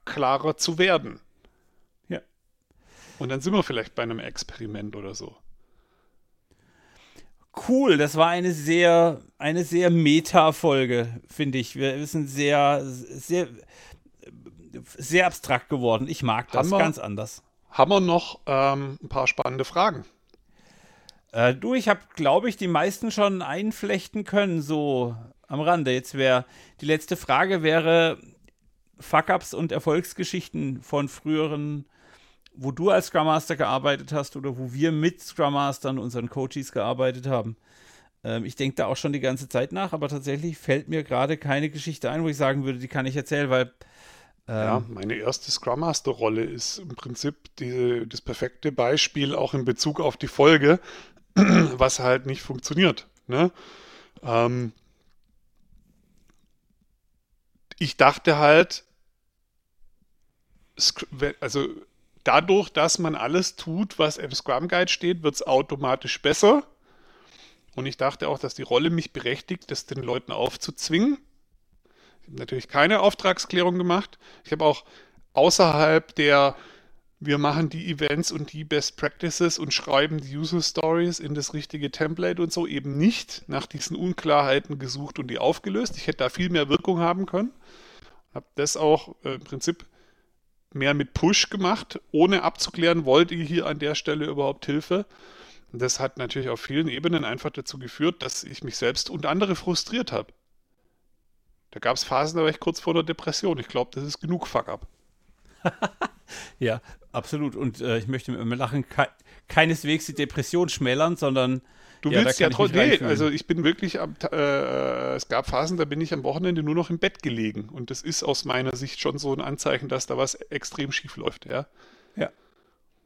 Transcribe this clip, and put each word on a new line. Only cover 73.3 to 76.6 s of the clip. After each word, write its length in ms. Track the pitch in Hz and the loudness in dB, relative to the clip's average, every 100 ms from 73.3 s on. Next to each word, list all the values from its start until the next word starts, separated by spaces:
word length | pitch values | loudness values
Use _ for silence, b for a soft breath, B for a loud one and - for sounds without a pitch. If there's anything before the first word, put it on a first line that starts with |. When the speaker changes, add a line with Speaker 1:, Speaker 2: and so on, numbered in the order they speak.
| 180 - 180 180 180 | 0 0 2 2 2
Speaker 1:
gemacht. 400 | 180 185 - - B B | 2 0 -2 -16 B B
Ich 80 | - | -8
hab 80 | 156 | 4
auch 240 | 156 - b b b b - | 4 4 b b b b -4
außerhalb 840 | 135 170 190 170 151 156 160 - - | 4 6 8 6 8 6 4 2 0
der, 400 | 147 143 139 - | 6 6 6 2